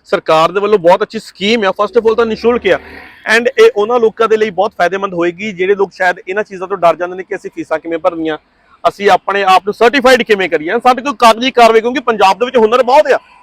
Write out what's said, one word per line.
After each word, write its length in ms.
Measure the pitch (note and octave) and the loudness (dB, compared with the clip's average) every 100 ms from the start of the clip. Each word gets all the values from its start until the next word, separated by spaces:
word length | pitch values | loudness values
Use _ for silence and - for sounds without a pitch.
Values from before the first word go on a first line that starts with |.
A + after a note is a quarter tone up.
| - | -6
ਸਰਕਾਰ 460 | F3+ - D#3+ E3 | -4 0 2 2
ਦੇ 80 | F#3 | 0
ਵੱਲੋਂ 200 | G#3 G#3 | 0 2
ਬਹੁਤ 240 | E3 G3 | 2 2
ਅੱਛੀ 160 | G#3 A3 | 0 -8
ਸਕੀਮ 440 | - - G3 A#3 | -14 -8 -2 -2
ਹੈ। 60 | F#3+ | -2
First 300 | F#3 G#3 A#3 | -2 -2 0
of 60 | A3 | 0
all 100 | A3 | 0
ਤਾਂ 100 | A3+ | -2
ਨਿਸ਼ੁਲਕ 420 | A3 A3+ A#3+ G3 | -2 -2 0 0
ਆ, 120 | D3 - - - - - A3 | -2 -4 -20 -20 -12 -2 -2
and 80 | A#3+ - A3 | 0 2 2
ਇਹ 40 | G#3 | 2
ਉਹਨਾਂ 240 | G#3 A#3+ | -2 0
ਲੋਕਾਂ 280 | A3 - A3+ | 0 0 0
ਦੇ 100 | G#3+ | 0
ਲਈ 120 | A3 | -2
ਬਹੁਤ 220 | F3 G#3 - | -2 -4 -2
ਫਾਇਦੇਮੰਦ 360 | F3 G3 G3 | -4 -2 -6
ਹੋਏਗੀ 380 | F3 F3 F3 A3 | -4 -4 -4 -10
ਜਿਹੜੇ 240 | F3 F#3 G3+ | -4 -2 -2
ਲੋਕ 160 | A3+ | -4
ਸ਼ਾਇਦ 220 | - F3+ F3+ F#3 | -2 -4 -4 -6
ਇਹਨਾਂ 160 | G3 | -6
ਚੀਜ਼ਾਂ 240 | G#3 F#3 F3+ | -6 -8 -10
ਤੋਂ 100 | G3 | -2
ਡਰ 180 | E3+ D#3+ | 0 0
ਜਾਂਦੇ 200 | F3+ F#3 | -4 -10
ਨੇ 80 | |
ਕਿ 120 | F#3 F#3+ | -10 -12
ਅਸੀਂ 140 | G3 - | -12 -12
ਫੀਸਾਂ 240 | D#3 D#3+ | -8 -8
ਕਿਵੇਂ 180 | E3 E3 | -6 -4
ਭਰਨੀਆਂ, 400 | F3+ E3+ D#3+ D3+ _ _ _ _ E3+ | -4 -4 -6 -8 _ _ _ _ -4
ਅਸੀਂ 200 | - G3+ | 0 0
ਆਪਣੇ 340 | F#3 - G3 | 0 0 -2
ਆਪ 180 | F#3+ F#3 F#3+ | 2 2 0
ਨੂੰ 80 | |
ਸਰਟੀਫਾਈਡ 500 | G3+ A#3 C#4 A#3+ B3+ | 0 0 2 4 4
ਕਿਵੇਂ 260 | A#3 G3+ F3+ | 2 -2 -2
ਕਰੀਏ। 220 | D#3+ D#3 | -4 -4
ਸਾਡੇ 300 | A#3 B3 B3+ | -2 0 0
ਕੋਲ 140 | C4 A3+ | -2 0
ਕਾਗਜ਼ੀ 360 | A#3 A3 B3+ | 2 2 0
ਕਾਰਵਾਈ, 300 | B3 A3+ A3+ | 2 4 4
ਕਿਉਂਕਿ 180 | A3+ C4 | 0 -4
ਪੰਜਾਬ 400 | B3 A3 G#3 F#3 | -4 0 2 2
ਦੇ 60 | B3 | 0
ਵਿੱਚ 120 | B3 | 0
ਹੁਨਰ 260 | G#3+ B3+ | 2 2
ਬਹੁਤ 240 | A#3+ C#4 D4 | 2 2 2
ਆ, 120 | A3+ _ _ | 0 _ _